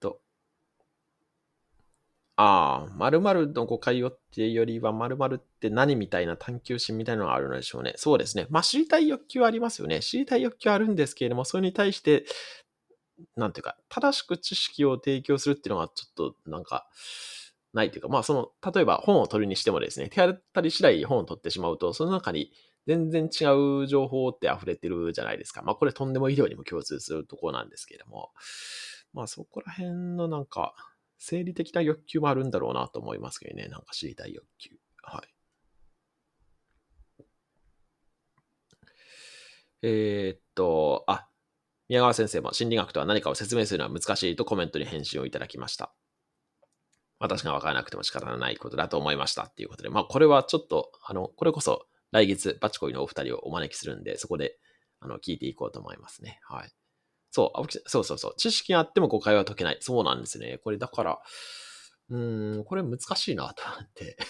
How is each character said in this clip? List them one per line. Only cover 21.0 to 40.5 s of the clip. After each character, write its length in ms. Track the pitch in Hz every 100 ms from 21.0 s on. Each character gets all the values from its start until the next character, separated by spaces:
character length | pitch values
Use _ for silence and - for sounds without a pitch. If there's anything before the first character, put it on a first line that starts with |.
本 140 | 71 123
を 60 |
取 140 | - -
っ 20 |
て 100 | 82
し 100 | 92
ま 100 | 85
う 80 | 80
と、 140 | 87
そ 120 | - 165
の 40 |
中 220 | 185 -
に 180 | 80 - _ _ _ -
全 240 | 165 160
然 140 | 165 160
違 180 | - 151 139 143 139
う 40 | 139
情 220 | 143 131
報 200 | 131 127
っ 80 | 123
て 120 | 82
溢 120 | 90 90
れ 100 | 85
て 120 | 87
る 240 | 85 85
じ 80 | 82
ゃ 40 |
な 80 | 55
い 60 | 50
で 60 |
す 80 | -
か。 100 | -
ま 100 | 85
あ、 20 |
こ 100 | -
れ 80 | 147
と 120 | -
ん 80 | 135
で 60 | 131
も 100 | 135
医 60 |
療 140 | 139 113
に 60 |
も 100 | -
共 180 | 73 85
通 160 | - 71
す 140 | -
る 140 | 80 76
と 100 | -
こ 120 | 80
ろ 40 |
な 100 | 64
ん 60 | 52
で 60 | -
す 100 | -
け 80 |
れ 60 | -
ど 60 | 57
も。 220 | 52 50 _ - - - - - - _
ま 80 | 135
あ、 40 | 110
そ 180 | -
こ 160 | - -
ら 100 | 190
辺 440 | 170 180 175 175 175
の 120 | 165
な 100 | 151
ん 80 | 139
か、 280 | - - - - _ _ _
生 200 | - 170
理 100 | 180
的 180 | 170 165
な 100 | 175
欲 220 | 156 156
求 160 | - 160
も 80 | 147
あ 60 |
る 100 | 131
ん 60 | 131
だ 80 | 101
ろ 140 | 62
う 20 |
な 140 | 64 64
と 100 | 58
思 160 | 53
い 60 | 52
ま 100 | 57
す 80 | -
け 100 | -
ど 60 |
ね。 140 | 50 50
な 100 | -
ん 40 |
か 100 | -
知 160 | - 65
り 80 | -
た 100 | -
い 80 |
欲 100 | 50 _ _
求。 120 | - _ _ _
は 200 | - -
い。 100 | - _ _ _ _ _ - _ _ _ _ _ _ _ _ _ _ _ - _ - _ _ _ _ _ _ _ _ _ _ _ _ _ _ _ _ _ _ - - - - - _ -
え 500 | 113 110 107 101 95
ー 20 | 92
っ 40 | _